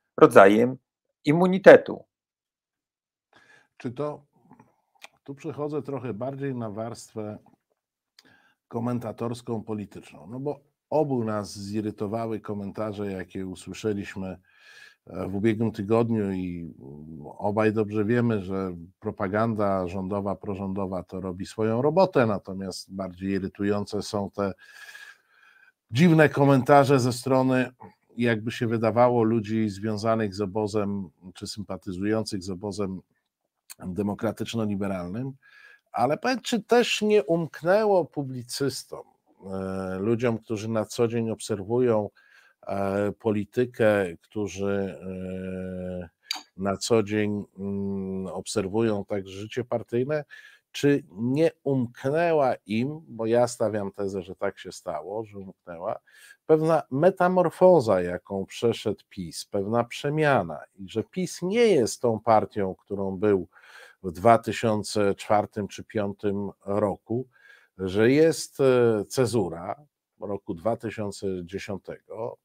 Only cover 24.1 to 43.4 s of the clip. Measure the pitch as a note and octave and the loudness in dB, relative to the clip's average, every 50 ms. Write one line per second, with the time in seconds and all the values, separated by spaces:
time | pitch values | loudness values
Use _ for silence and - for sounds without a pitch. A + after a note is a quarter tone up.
24.1 | - G#2 G2+ F2+ - - G2+ G2 F#2 _ - - - - - - - - - - | -4 -4 -4 -4 -4 -2 -2 -2 -4 _ -14 -20 -20 -20 -20 -20 -20 -20 -20 -20
25.1 | - _ _ _ _ _ _ _ _ _ _ _ _ _ _ - G#2+ B2 E3+ F3+ | -20 _ _ _ _ _ _ _ _ _ _ _ _ _ _ -4 2 4 6 6
26.1 | D#3+ D#3+ D3+ C#3+ - C#3 C#3+ C#3 C#3 C3 A#2+ - D3 C#3+ C3+ A#2+ C#3+ C3 A#2 B2+ | 8 8 6 6 6 4 4 6 6 6 6 8 8 8 8 8 6 4 4 2
27.1 | A#2+ - - B2+ C3 C3 C3 C3 C3 B2+ B2+ B2 - - - - - _ _ _ | -2 -2 0 2 2 4 4 4 2 0 0 -2 -6 -16 -20 -20 -20 _ _ _
28.1 | _ - A#2+ A#2+ A#2 G#2+ G#2+ A#2 - - B2 A2 A#2 A2+ A2+ A2+ G#2+ A#2+ B2 B2 | _ -2 0 0 0 0 -2 -6 -6 -4 -2 -2 0 0 0 2 4 4 4 4
29.1 | B2 A#2+ A2+ A2 A2+ A#2 G#2 G2+ A2 A2 A2 G#2+ G2 F#2+ G2+ A2 G#2+ G#2 G#2+ A2+ | 4 4 2 2 2 0 0 0 0 0 0 -2 -2 -4 -4 -4 -4 -2 0 0
30.1 | A2+ A2+ A2 G#2 F#2 G2 G#2 G2 F#2 A2 G#2+ G#2 G#2 A2 G2+ G2+ G2+ G2+ F#2+ D#2+ | 0 0 0 -2 -2 -4 -4 -4 -2 -2 -2 -2 0 -2 -2 -2 -4 -6 -8 -10
31.1 | _ _ F2+ F#2+ F2+ - G#2 F#2+ - - G2 - F#2+ F2+ - G#2 F2+ F2 G2 G#2 | _ _ -20 -20 -18 -14 -14 -12 -12 -12 -10 -10 -12 -12 -10 -10 -8 -6 -2 -2
32.1 | A2 A2 G#2+ - A2+ F#2+ F2 F#2+ F#2+ F2 G2+ G#2 F#2 F#2+ G2+ F#2 F#2+ F2+ - _ | -2 -2 -2 -4 -8 -8 -8 -8 -10 -8 -8 -8 -6 -4 -6 -6 -6 -8 -12 _
33.1 | _ _ _ _ _ _ _ _ _ _ _ - - - E2+ F#2 F2+ F2+ G2+ G#2 | _ _ _ _ _ _ _ _ _ _ _ -20 -18 -14 -12 -8 -6 -4 -4 -4
34.1 | G2+ - - A2 G2+ - A2+ - - A#2 A2 G#2 G2+ F#2+ G2+ G2 G2 F#2 F2 F2 | -4 -4 -4 -4 -4 -4 -8 -6 -4 -4 -4 -2 -4 -4 -4 -4 -6 -6 -8 -8
35.1 | F#2 A#2 C3 C#3 C3+ _ _ _ _ - - - - _ _ _ - - - B2+ | -8 -8 -8 -10 -12 _ _ _ _ -20 -20 -20 -20 _ _ _ -4 0 0 0
36.1 | D#3 - - A#3+ C4+ A#3 - - - A3 G3+ - A3+ A#3+ A#3 - - - G#3+ G#3+ | 0 -2 -2 -4 -4 -4 -4 -4 -4 -2 0 2 4 4 4 2 0 0 2 4
37.1 | G#3 G#3+ - - E3 E3+ E3 C#3+ - - D3+ E3+ F#3+ G#3+ A3 G#3 G3+ F3+ D#3+ - | 4 4 4 2 0 0 -2 -4 -6 -4 0 2 4 4 4 4 4 2 2 0
38.1 | - D3+ C#3+ C3 C3 B2+ A#2+ A#2+ - - C#3 C3+ C3 - - - - - - _ | -4 -8 -6 -6 -8 -10 -10 -8 -6 -4 -2 -2 -4 -6 -10 -14 -16 -18 -18 _
39.1 | _ _ _ _ _ _ - G2 F#2+ F#2+ F#2+ F#2+ F#2+ F#2+ F#2+ F#2 F#2 F#2 G2 A2 | _ _ _ _ _ _ -12 -8 -6 -6 -4 -4 -4 -6 -6 -6 -4 -4 -2 0
40.1 | A#2 A2 B2 A#2+ A2+ G#2+ - - A#2 G#2 G#2+ A2+ A2+ A2 G#2 - - - A#2+ A2+ | 0 0 0 -2 -2 -4 -6 -8 -8 -6 -4 -4 -2 -2 -2 -2 -2 0 0 0
41.1 | A#2 A#2+ A2+ A2+ G#2+ - - - A#2 G2+ F#2+ F#2+ A#2 B2 B2+ A#2+ A2+ G#2+ G#2 G2 | 0 -2 -4 -4 -6 -6 -6 -6 -6 -6 -4 -2 0 2 2 4 2 2 0 -4
42.1 | - _ _ _ _ - _ _ _ _ - - G2 G2 G2 G2 G2 G2+ G#2 G#2 | -8 _ _ _ _ -20 _ _ _ _ -10 -6 -4 -2 -2 0 0 0 0 -2
43.1 | G2 - - A2+ G#2 G#2 | -2 -2 -2 0 0 0